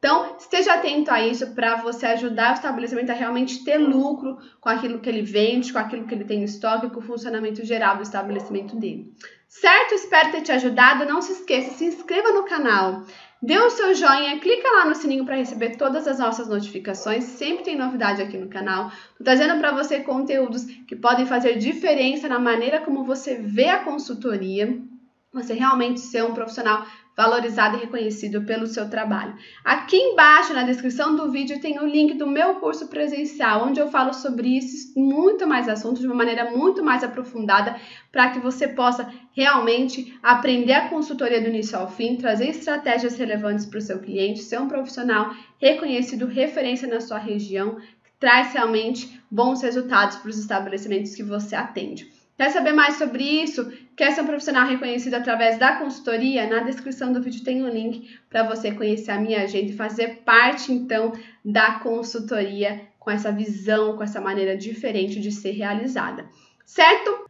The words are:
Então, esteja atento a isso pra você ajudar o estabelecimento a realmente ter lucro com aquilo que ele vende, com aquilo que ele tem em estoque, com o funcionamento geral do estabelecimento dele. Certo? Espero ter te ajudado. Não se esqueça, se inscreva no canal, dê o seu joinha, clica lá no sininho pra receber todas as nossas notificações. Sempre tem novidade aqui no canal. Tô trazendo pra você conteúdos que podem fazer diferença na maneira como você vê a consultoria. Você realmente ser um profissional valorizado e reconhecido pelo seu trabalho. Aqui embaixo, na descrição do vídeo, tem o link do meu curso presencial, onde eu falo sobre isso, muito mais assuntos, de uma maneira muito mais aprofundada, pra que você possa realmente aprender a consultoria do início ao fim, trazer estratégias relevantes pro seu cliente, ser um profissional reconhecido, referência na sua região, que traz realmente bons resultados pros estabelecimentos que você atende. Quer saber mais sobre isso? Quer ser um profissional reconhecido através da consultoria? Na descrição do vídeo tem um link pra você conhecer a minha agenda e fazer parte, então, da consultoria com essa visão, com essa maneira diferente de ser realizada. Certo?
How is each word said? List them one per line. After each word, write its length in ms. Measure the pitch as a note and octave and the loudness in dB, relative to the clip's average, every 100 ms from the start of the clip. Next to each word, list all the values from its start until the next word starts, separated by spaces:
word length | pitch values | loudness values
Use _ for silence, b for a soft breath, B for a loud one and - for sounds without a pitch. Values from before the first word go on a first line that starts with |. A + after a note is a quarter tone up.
Então, 360 | C#4 D#4 - - | 4 2 0 -10
esteja 360 | - F4+ - | -4 0 4
atento 380 | E4+ D4+ D4 D4+ | 2 2 0 2
a 120 | A#3+ | 2
isso 300 | A3 B3 B3+ | 2 -2 -6
pra 220 | - A3+ A3+ | -2 -2 0
você 300 | A#3 A3+ A3+ | -4 -4 -2
ajudar 440 | A3+ B3 A3 A#3 | 0 -2 0 2
o 20 | |
estabelecimento 560 | C4 D4+ B3+ A#3 B3 B3 | 2 -2 -6 -4 -4 -4
a 40 | |
realmente 500 | A#3+ A#3 B3 B3+ - | -4 -2 -2 -2 -4
ter 140 | - D4+ | 0 2
lucro 600 | C#4+ C4+ C#4 D4 C4 C4 B B | 4 4 2 -2 -6 -10 B B
com 80 | - | -2
aquilo 320 | A#3 B3 A3+ | -2 -2 -6
que 80 | A3+ | -4
ele 140 | A3 | -4
vende, 500 | G#3 G#3 G#3+ B3 B3 | -2 2 2 2 0
com 60 | A#3 | -4
aquilo 280 | G#3+ A#3 A3 | -4 -6 -6
que 80 | |
ele 100 | A3+ | -8
tem 160 | G3+ G#3 | -4 -4
em 40 | |
estoque, 460 | G#3 - A3 A3 A#3 | -4 -4 -2 -2 -2
com 80 | A#3 | -8
o 40 | |
funcionamento 640 | A3 A#3 A#3+ A3 G#3+ G#3+ | -10 -10 -6 -6 -4 -6
geral 320 | A3+ A3+ G3+ G3 | -4 0 2 0
do 60 | |
estabelecimento 760 | G#3 G3+ G3+ G3+ - G3 G3+ A3+ | -2 -6 -6 -6 -6 -8 -8 -8
dele. 360 | G3 D#3+ - - B B B | -8 -8 -14 -20 B B B
Certo? 460 | - F4+ F#4+ B4+ | 2 6 6 4
Espero 360 | G4+ - - D#4 | 0 2 4 4
ter 120 | E4 | 0
te 100 | - | 0
ajudado. 520 | C4 B3+ A#3 B3 C4 | 0 0 6 6 6
Não 160 | C#4+ D#4 | 0 -2
se 120 | - | -2
esqueça, 400 | F#4+ - B3+ C4+ | -8 -2 -2 -2
se 120 | - | -4
inscreva 460 | E4+ - - F#4 A4+ | -4 -4 -4 0 4
no 140 | G4 | 2
canal, 580 | F#4+ E4+ C4+ G3+ F#3+ G3 B B B B | 2 -2 2 2 2 -2 B B B B
dê 160 | A#3 F4+ | 2 6
o 120 | A#4+ | 6
seu 220 | - G4 | 4 2
joinha, 460 | F#4 D#4+ C#4 C#4+ D4+ | 4 6 4 4 -2
clica 320 | F#4 A#4+ C5 | 0 2 4
lá 140 | G#4+ | 6
no 100 | E4 | 4
sininho 300 | D4+ D4 C4+ | 2 0 -2
pra 100 | C4 | -2
receber 420 | C4+ B3+ A3+ A#3 - | -2 -4 -4 -6 0
todas 300 | C#4 C#4 D4+ | 0 0 -2
as 140 | C4 | 0
nossas 260 | A#3 A3+ A3+ | -2 -2 -4
notificações. 800 | G#3 G#3 F#3+ G3 F#3+ - A3 | -4 -4 -10 -8 -8 -4 -2
Sempre 400 | B3 - C#4+ F4 | -4 -6 -6 -4
tem 120 | F4+ D4+ | -4 -4
novidade 460 | C4 B3+ G#3 G3+ | -4 -2 -2 -2
aqui 160 | G3 F#3+ | -4 -8
no 100 | F#3+ | -10
canal. 440 | G3+ G3 F#3+ G#3 B B _ | -8 -4 -4 -6 B B _
Tô 80 | |
trazendo 340 | - C4 D4+ E4 | 4 4 4 2
pra 140 | D4 | 2
você 260 | C4+ D4+ C#4 | 0 0 -2
conteúdos 680 | - C4 C4+ C4+ B3+ A#3 | -2 -4 0 0 0 -2
que 300 | - - - | -8 -16 -14
podem 320 | - A#3+ B3 B3+ | 0 2 2 2
fazer 320 | B3+ B3 A#3 | 2 2 2
diferença 680 | A3+ D#4+ F4+ C#4+ C4 D4 C#4+ | 0 -2 0 2 2 0 -2
na 100 | B3+ | 0
maneira 400 | B3 A3+ A#3+ D#4 | 2 2 2 0
como 200 | D#4 C#4 | -2 -4
você 320 | B3+ C4 - | -2 -4 -4
vê 340 | A#3+ G#3+ G#3 D4 | -6 -4 2 4
a 120 | F#4 | 2
consultoria. 1000 | F4+ D4 - A3 B3 G3+ F#3+ G3 G#3+ B3 - - _ _ _ | 0 -8 -8 -8 -4 -4 -4 -2 -2 -4 -8 -18 _ _ _
Você 220 | B3+ A#3 | -12 -8
realmente 440 | A3+ C4 C4 A#3+ B3 | -2 2 2 2 -2
ser 240 | - A#3 | -4 -2
um 80 | A3+ | -2
profissional 540 | A3+ A3+ - A#3 G#3+ G#3+ B B | -4 -8 -4 0 0 -2 B B
valorizado 640 | - A3+ A#3+ A#3 G#3+ G#3+ G#3+ | 2 4 4 0 2 2 2
e 40 | |
reconhecido 640 | A#3 B3 G#3+ G#3+ G#3 G#3 | -6 -4 -4 -4 -6 -6
pelo 260 | G#3 A3 A3+ | -4 -4 -4
seu 200 | A3+ G#3 | -6 -6
trabalho. 460 | A3 A3 G#3 - - B B | -4 -2 -2 -4 -12 B B
Aqui 320 | - D4 - F#4 | 0 0 4 4
embaixo, 580 | C5 F#4+ D4+ D4+ - | 4 8 10 10 8
na 80 | C#4+ | 0
descrição 540 | B3 B3 B3+ B3 D4+ D#4 | 0 0 -2 -2 0 0
do 160 | D4+ | 0
vídeo, 280 | C4+ C4+ C#4+ | -4 -4 -6
tem 200 | D#4 C#4+ | -4 -2
o 60 | D4 | 0
link 280 | D4 D4+ | 4 4
do 140 | - D4 | 2 -2
meu 260 | C#4+ F4 | 2 2
curso 320 | F#4+ - - D#4 | 2 -2 -4 -6
presencial, 800 | D4 D4 C#4+ D4 - A#3 G#3+ B3 | -4 -2 -2 -6 -2 2 2 2
onde 140 | C#4 | 0
eu 80 | C#4+ | 0
falo 260 | C#4+ C4 | 2 0
sobre 420 | C4 C#4 A#3+ B3+ B3+ | 0 -4 -2 0 0
isso, 360 | B3+ - - - | -2 -10 -8 0
muito 480 | C4+ C#4+ F4+ G4+ | 2 4 4 4
mais 240 | F4+ C4 A#3+ | 2 0 0
assuntos, 320 | G#3+ A3 B3 | -4 -2 -4
de 60 | B3+ | -2
uma 80 | |
maneira 380 | A#3+ A#3 A#3 A#3 | 0 0 0 -2
muito 300 | A#3+ E4 F#4+ | 2 2 2
mais 200 | D#4 B3+ | 2 0
aprofundada, 720 | B3+ B3 - A#3 G#3 G3 G#3 A#3+ B B B | 0 -6 -10 -6 2 4 2 -4 B B B
pra 180 | C#4 B3+ | 2 2
que 80 | B3+ | 4
você 300 | B3 B3+ C#4 | -4 -2 -4
possa 440 | - B3 A#3+ A3+ B B | 2 2 2 -6 B B
realmente 840 | - C4+ C#4 A#3 A#3+ C4 - B3+ - | 0 4 4 4 2 0 -4 -12 -4
aprender 520 | A#3 B3 C4 B3 A#3+ | 4 4 4 2 4
a 140 | C#4 - | 4 4
consultoria 520 | D#4+ D4+ C4 A#3 A#3+ | -4 -4 -2 0 0
do 80 | A3+ | 0
início 280 | A3+ G#3 F#3+ | -2 -4 -6
ao 140 | F#3 | -8
fim, 240 | - A#3 | -4 -4
trazer 360 | B3 A#3+ G#3 C4+ | -2 0 0 0
estratégias 680 | D#4 - D4 C#4+ A#3+ B3 A#3 | -2 -4 -4 0 0 0 -4
relevantes 480 | B3 G#3 G#3 G#3 - | -4 -2 -2 -4 -4
pro 140 | G#3+ | -8
seu 180 | G#2+ F#3+ | -6 -8
cliente, 460 | G3 F#3+ G3 G#3+ | -6 -2 -2 -4
ser 160 | - A#3 | -6 -6
um 80 | C4+ | -4
profissional 680 | C#4 C4 - B3 G#3+ G#3+ B B _ | -4 -6 -6 0 0 0 B B _
reconhecido, 640 | C4+ D#4 D#4 B3+ B3+ A3+ | 4 4 0 -2 -2 -4
referência 600 | B3 C4 D4+ D#4 B3+ B3 B3+ | -4 0 -2 0 -4 -4 -4
na 140 | A3+ | -6
sua 180 | A3+ G#3+ | -6 -10
região, 560 | G#3+ G#3 G3+ F#3+ G3+ | -6 -6 -4 -4 -4
que 380 | A3+ - _ _ _ | -6 -14 _ _ _
traz 320 | C4 B3 B3+ | 6 6 4
realmente 680 | - A3+ A3 A3+ B3 - - _ | 0 0 0 -2 -6 -8 -18 _
bons 320 | G#3 B3 C4 | 0 0 2
resultados 580 | B3+ B3 B3 A3 G3+ - | -2 -4 2 2 2 0
pros 200 | G#3+ G#3+ | -10 -8
estabelecimentos 800 | G#3 G3 G3 G3 - G3+ G#3 - | -4 -4 -4 -8 -4 -4 -4 -8
que 80 | |
você 320 | G#3 G3+ G#3 - | -8 -6 -6 -6
atende. 600 | B3 - - - - b b _ | -6 -8 -10 -12 -16 b b _
Quer 140 | C4+ | 0
saber 200 | D#4+ D4+ | 2 2
mais 220 | D4+ C#4+ | 6 4
sobre 300 | D4 D4+ B3 | 4 -4 -2
isso? 440 | C#4 D4+ D#4 - A#3+ B B - | 0 0 0 -4 -8 B B 0
Quer 160 | C#4+ | 0
ser 80 | - | 2
um 60 | D4 | -2
profissional 380 | D4 D4+ C4+ | -4 -2 2
reconhecido 500 | B3+ B3+ C4 A#3+ B3 | 2 0 -2 -4 -4
através 440 | B3 B3 A3+ A3+ A3+ | -4 -2 2 2 4
da 140 | B3+ | 2
consultoria? 760 | - C#4+ - - A3+ C4 C4 G#3+ | 2 -4 -6 -4 -2 0 0 0
Na 140 | A3+ | 0
descrição 520 | B3 C4 C#4 C4 B3+ | -2 -6 -8 -8 -2
do 80 | B3 | -2
vídeo 220 | B3 A#3 | -2 -6
tem 220 | - C4 | -4 -2
um 40 | C4 | -2
link 480 | A3+ A3+ A#3 - - _ | -4 -4 -6 -12 -20 _
pra 140 | A3+ | -2
você 260 | A3+ A3 A3 | 0 -2 -6
conhecer 400 | G#3 G#3+ G#3+ - | -4 -2 -2 -2
a 80 | G3+ | -4
minha 240 | G#3+ G#3+ | -2 0
agenda 300 | G3+ G#3 G3 | -2 -2 -4
e 40 | - | -4
fazer 460 | A3 A3 A3+ - | -8 -4 -4 -4
parte, 480 | - A3+ B3 C#4+ - | 4 6 6 2 -2
então, 400 | B3 B3 A3 A3+ A3+ B B | -4 -2 -2 -2 -4 B B
da 360 | G#3+ G#3 A3 - | -2 2 2 0
consultoria 1000 | B3+ A3+ A#3 A#3 G#3+ A3 G3 G3+ G3+ G#3 - _ | -4 -4 -4 -8 -6 -4 -4 -4 -4 -4 -14 _
com 140 | - | -6
essa 220 | G#3 G#3+ | -4 -2
visão, 640 | G#3 G#3+ G3+ F#3+ G#3+ G#3+ G#3+ | -4 -4 -6 0 2 2 -2
com 80 | |
essa 160 | G#3 G#3 | -6 -6
maneira 360 | G3 G3 F#3+ G3 | -4 -2 -2 -2
diferente 640 | G3+ A3+ C4 G#3 F#3+ G#3 | -6 -8 -4 -2 -2 -4
de 140 | G3+ | -6
ser 180 | G#3 - | -6 -6
realizada. 760 | G#3 G3+ G#3 B3+ B3+ - - - b b b | -6 -4 -4 -4 -4 -6 -8 -16 b b b
Certo? 600 | _ - E4 F#4 - G#4 - | _ 6 8 8 2 -6 -8